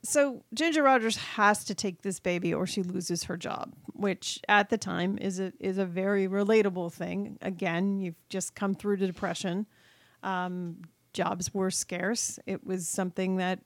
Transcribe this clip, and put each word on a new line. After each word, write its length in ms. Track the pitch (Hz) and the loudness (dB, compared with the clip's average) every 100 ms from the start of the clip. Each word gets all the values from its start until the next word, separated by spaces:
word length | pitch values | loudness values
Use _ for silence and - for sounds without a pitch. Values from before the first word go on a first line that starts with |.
so 400 | - 294 285 240 _ | 2 4 4 0 _
Ginger 300 | 226 330 311 | 0 2 6
Rogers 320 | 277 262 220 220 | 6 6 4 -2
has 460 | - - 208 208 - | -4 4 4 4 0
to 80 | |
take 280 | 196 202 170 | -4 -4 -4
this 160 | 196 180 | -6 -2
baby 340 | 185 175 175 | 0 0 2
or 140 | 165 185 | 0 0
she 160 | - | -2
loses 400 | 180 185 165 170 | -2 -4 -2 -4
her 120 | - 180 | -4 -6
job, 360 | - - - - - | -6 -6 -8 -12 -16
which 460 | - 202 190 - - - | -4 -2 -2 -6 -6 4
at 220 | 208 202 | 4 4
the 80 | 226 | 0
time 400 | - 180 180 202 | -2 -2 0 0
is 200 | 196 185 | -4 -4
a, 120 | 185 - | -6 -4
is 180 | 190 190 | -2 0
a 60 | 190 | -2
very 420 | 175 190 202 190 | 0 2 2 2
relatable 640 | 196 208 220 202 185 170 | 2 6 6 6 0 -6
thing. 440 | - 175 180 202 208 | -6 -6 -4 -6 -6
Again, 580 | - 175 185 170 196 196 | -8 -2 0 2 2 0
you've 160 | 185 165 _ | -2 -6 _
just 240 | 190 - - | -6 -6 -2
come 200 | 196 196 | -2 0
through 220 | 208 202 | 0 0
the 100 | 190 | 0
Depression. 580 | 170 190 170 190 180 214 _ _ _ _ _ | -2 -4 -2 -2 -2 -4 _ _ _ _ _
Um, 560 | 190 185 180 180 175 165 170 _ _ | -4 -2 -2 -4 -6 -10 -16 _ _
jobs 380 | - 185 185 175 | -4 -2 -2 -4
were 200 | 196 190 | 0 0
scarce. 680 | - - 175 185 233 - - - | 0 -4 -2 -2 0 -2 -6 -6
It 180 | 190 - | -6 -4
was 220 | 185 165 | -4 -2
something 500 | - 185 175 185 185 | -2 -2 0 0 2
that 220 | 185 185 | 0 -2